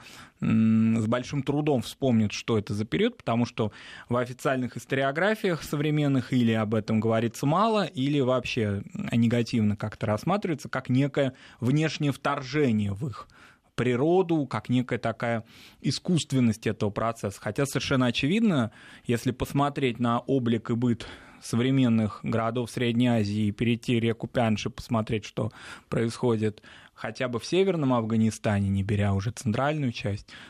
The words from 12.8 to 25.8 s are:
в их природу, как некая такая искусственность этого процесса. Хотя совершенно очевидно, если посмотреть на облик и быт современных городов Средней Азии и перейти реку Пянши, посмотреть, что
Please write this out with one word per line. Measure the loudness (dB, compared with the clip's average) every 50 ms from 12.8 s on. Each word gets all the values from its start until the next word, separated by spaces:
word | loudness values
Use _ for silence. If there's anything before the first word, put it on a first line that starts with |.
| 0 -2 -4
в | -4 -6 -8
их | -8 -10 -14 -18 _ -20 -20 -20 -20 _ _ _ _ -2
природу, | 0 0 2 2 2 4 4 4 2 2 0 0 0
как | -2 -4 -6 -2 0
некая | 0 0 2 0 -4 -2
такая | -2 -4 -4 -2 -2 -2 -2 -2 -4 -8 -18 -20 -20 -20 -20 _
искусственность | -4 -4 -4 -2 -2 0 0 0 0 0 2 2 4 4 2 0 -2
этого | -4 -2 -2 -2 -2
процесса. | -2 -2 -2 -2 -2 -4 -6 -8 -8 -6
Хотя | -8 -6 -2 -2 -2
совершенно | 0 -2 -4 -2 0 2 2 2
очевидно, | 2 2 0 0 0 2 2 2 4 4 2 0 0 -4 -10 -20 -20 -20 -12 -2
если | -2 -2 0 0 -2
посмотреть | -2 -2 -6 -2 0 0 0 0 0 0 -2 -2 0 0
на | 0 0 0 0
облик | 0 0 0 0 2 2 0 0 0 -2
и | -2
быт | 0 2 2 0 0 -4 -12 -16 -18 -20 -20 -20 -18
современных | -8 -2 0 0 2 4 4 4 4 4 4 4 2 0 -4 -6 -6
городов | -4 -2 0 0 -2 -2 -4 -6 -4 -4
Средней | -2 0 0 2 2 2
Азии | 4 4 2 2 0 0 0 0
и | 0 0
перейти | 0 0 0 0 0 0 0 0 2
реку | 2 0 -2 -2 -6
Пянши, | -4 -2 0 2 2 0 0 -2 -6
посмотреть, | -8 -8 -6 -4 -2 -2 -2 -2 -4 -4 -6
что | -6 -6 -6 -6 -6 -6 -10 -16 -18 -18 -18